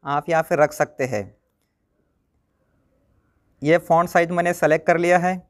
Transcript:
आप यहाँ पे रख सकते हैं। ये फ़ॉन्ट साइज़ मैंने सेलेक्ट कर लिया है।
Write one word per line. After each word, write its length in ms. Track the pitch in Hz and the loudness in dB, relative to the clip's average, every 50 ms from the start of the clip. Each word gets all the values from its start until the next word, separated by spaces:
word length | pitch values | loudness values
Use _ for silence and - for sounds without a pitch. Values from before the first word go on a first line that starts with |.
| _ | _
आप 240 | 139 143 147 147 - | -4 -6 -4 -2 0
यहाँ 140 | 165 160 156 | -2 -2 0
पे 140 | - 180 | 0 2
रख 160 | 156 151 147 - | 2 2 0 0
सकते 320 | - 156 143 - _ 139 | -4 -4 -4 -2 _ -6
हैं। 320 | 120 117 104 101 101 _ _ _ _ _ _ _ _ _ _ _ _ _ _ _ _ _ _ _ _ _ _ _ _ _ _ _ _ _ _ _ _ _ _ _ _ _ _ _ _ _ _ _ _ _ _ - | -4 -4 -6 -6 -8 _ _ _ _ _ _ _ _ _ _ _ _ _ _ _ _ _ _ _ _ _ _ _ _ _ _ _ _ _ _ _ _ _ _ _ _ _ _ _ _ _ _ _ _ _ _ 0
ये 160 | 147 160 170 | 0 0 0
फ़ॉन्ट 320 | 170 - - 160 170 147 | 2 2 0 0 0 0
साइज़ 200 | - 180 170 165 | 0 0 0 0
मैंने 220 | 180 175 170 175 175 | -2 -2 -2 -2 -2
सेलेक्ट 340 | - - 151 156 156 156 | 0 2 2 2 2 2
कर 120 | - 170 165 | 0 0 0
लिया 200 | 175 175 175 175 | 2 2 2 2
है। 300 | 175 180 185 185 - _ | 2 -2 -4 -6 -10 _